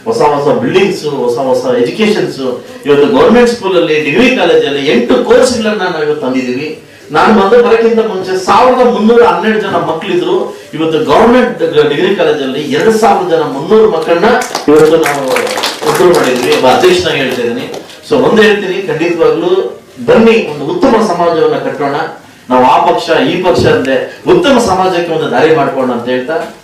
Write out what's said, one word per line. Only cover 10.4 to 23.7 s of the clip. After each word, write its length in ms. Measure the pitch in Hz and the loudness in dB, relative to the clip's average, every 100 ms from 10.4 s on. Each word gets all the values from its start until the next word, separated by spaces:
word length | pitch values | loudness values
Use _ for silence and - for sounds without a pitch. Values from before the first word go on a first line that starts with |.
| - - - | -4 -12 -14
ಇವತ್ತು 240 | 147 160 156 | -6 -2 -2
ಗವರ್ನಮೆಂಟ್ 540 | 139 165 226 247 220 - 160 151 147 | 0 2 4 4 0 -2 -2 0 0
ಡಿಗ್ರಿ 260 | 143 185 208 | 0 0 0
ಕಾಲೇಜ್ 260 | 160 147 | 0 0
ಅಲ್ಲಿ 300 | 131 139 143 | -4 -6 -4
ಎರಡ್ 240 | 156 214 214 | 0 0 2
ಸಾವಿರ 340 | 220 190 180 | 2 2 0
ಜನ, 120 | 165 | -2
ಮುನ್ನೂರು 480 | 143 135 170 220 220 | -2 -6 0 4 4
ಮಕ್ಕಳನ್ನ 340 | 160 156 170 214 240 - - - | 0 -2 0 2 0 -4 -6 2
ಇವತ್ತು 280 | 151 156 165 | 4 6 4
ನಾವು 280 | 147 143 131 127 - - - - - | 0 -2 -2 -2 -4 -4 -6 -4 -4
ಇಂಪ್ರೂವ್ 260 | - 370 | 2 2
ಮಾಡಿದ್ವಿ. 380 | 156 127 123 151 | 2 0 -2 0
ಒಬ್ಬ 120 | 147 - | 2 2
ಅಧ್ಯಕ್ಷನಾಗಿ 520 | 180 185 - - 139 | 4 2 2 0 -2
ಹೇಳ್ತಾ 240 | 127 123 | -4 -4
ಇದ್ದೀನಿ. 240 | 120 123 151 - - - - | -4 -6 -10 -14 -16 -20 -4
So 40 | - - | 0 2
ಒಂದ್ 140 | 214 | 4
ಹೇಳ್ತೀನಿ, 360 | 214 196 185 180 156 | 2 2 -2 -6 -4
ಖಂಡಿತವಾಗ್ಲೂ 920 | 151 170 165 156 151 175 190 - - - - 120 | -4 -2 0 0 0 0 0 -2 -10 -20 -10 2
ಬನ್ನಿ, 300 | 175 226 220 - | 4 4 2 -2
ಒಂದು 200 | 143 139 | -8 -6
ಉತ್ತಮ 220 | 175 262 226 196 | 0 2 2 0
ಸಮಾಜವನ್ನ 500 | 175 170 160 151 139 - | 0 0 0 0 -2 -4
ಕಟ್ಟೋಣ. 260 | - 139 147 - - - - - | -4 -4 -4 -8 -12 -20 -20 -2
ನಾವು 140 | 127 | 2
ಆ 280 | 127 117 - | 2 2 2
ಪಕ್ಷ 180 | - - 156 131 | -2 0 0 0
ಈ 140 | 180 | 0
ಪಕ್ಷ 240 | 185 - | 0 0
ಅಂದ್ರೆ 280 | - | 2